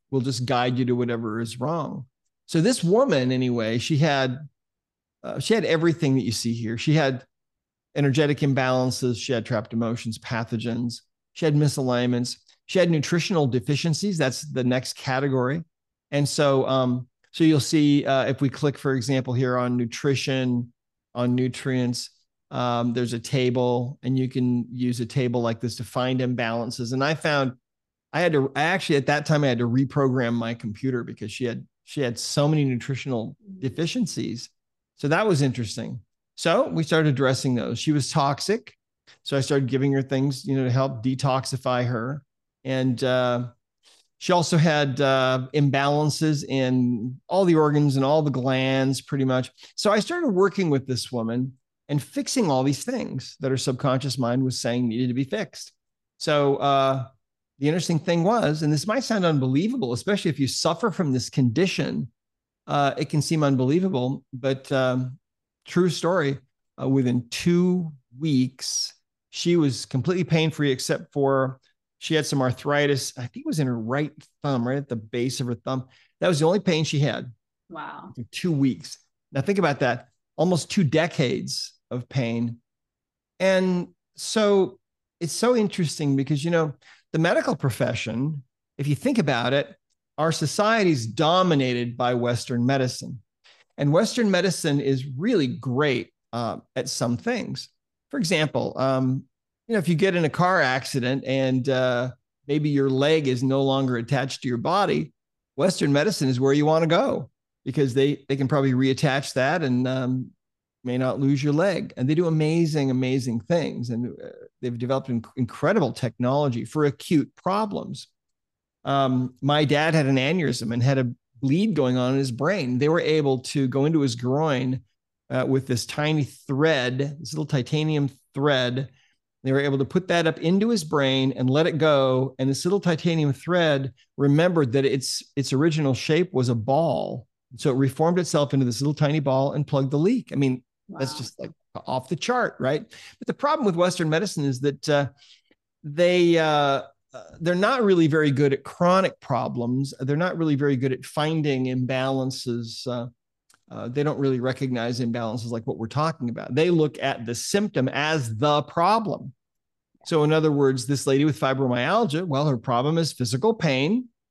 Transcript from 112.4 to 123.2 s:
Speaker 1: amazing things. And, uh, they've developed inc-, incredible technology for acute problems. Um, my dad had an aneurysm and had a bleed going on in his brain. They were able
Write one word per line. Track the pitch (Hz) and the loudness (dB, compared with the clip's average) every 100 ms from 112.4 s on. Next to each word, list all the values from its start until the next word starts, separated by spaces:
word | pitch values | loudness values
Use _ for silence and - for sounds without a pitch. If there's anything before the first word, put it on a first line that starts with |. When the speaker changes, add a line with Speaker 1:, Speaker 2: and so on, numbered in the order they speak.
| 151 170 165 151 135 | 2 2 2 2 0
Speaker 1:
amazing | 127 131 131 123 113 | 0 0 0 -2 -4
things. | - 170 139 - 120 | -2 -2 -2 -6 -6
And, | 113 120 - | -6 -6 -10
uh, | - - - - | -16 -20 -20 -10
they've | 123 117 | -8 -4
developed | 123 135 135 | -2 -2 -2
inc-, | 117 - - | -6 -6 -6
incredible | 117 - 147 131 131 | -6 0 0 2 0
technology | 131 117 - 123 143 143 117 | -2 -6 -2 0 0 0 -2
for | 117 156 | -4 0
acute | 147 135 - 156 117 | 0 0 0 0 0
problems. | _ 180 202 214 196 - - - _ _ _ _ _ _ _ | _ -4 -2 -2 -6 -8 -14 -16 _ _ _ _ _ _ _
Um, | 135 139 135 127 127 - | -2 2 2 2 -2 -2
my | 139 147 | 0 2
dad | 143 147 160 | 4 2 2
had | 156 135 | 2 2
an | 135 | 2
aneurysm | 135 180 139 123 113 | 2 0 0 -2 -4
and | 120 | 0
had | 127 135 | 2 2
a | 123 - _ 117 | 0 -4 _ -6
bleed | 135 160 220 | 0 2 2
going | 156 127 127 | 0 0 2
on | 123 | 0
in | 135 | 0
his | 135 | -2
brain. | 120 151 208 127 123 | -2 -2 0 -2 0
They | 147 | 2
were | 170 | 2
able | - 156 | 2 2